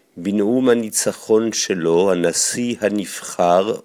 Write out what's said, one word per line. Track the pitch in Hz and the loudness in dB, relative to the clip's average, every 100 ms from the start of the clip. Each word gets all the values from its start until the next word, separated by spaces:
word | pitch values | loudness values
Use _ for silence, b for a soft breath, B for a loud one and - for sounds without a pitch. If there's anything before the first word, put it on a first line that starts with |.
| b - | b -8
Bin'um | 87 104 104 127 131 | -4 0 2 2 2
hanitzachon | 120 110 - 107 - - 110 113 | 2 0 -4 -4 -6 2 2 2
shelo, | - - 92 82 85 98 | -4 -4 -2 2 2 2
hanassi | 90 85 78 - 120 120 117 | 2 0 0 -4 -2 -4 -2
hanifchar, | 104 104 90 - - - 87 90 101 - | -2 -2 -6 -10 -12 -2 2 4 2 -4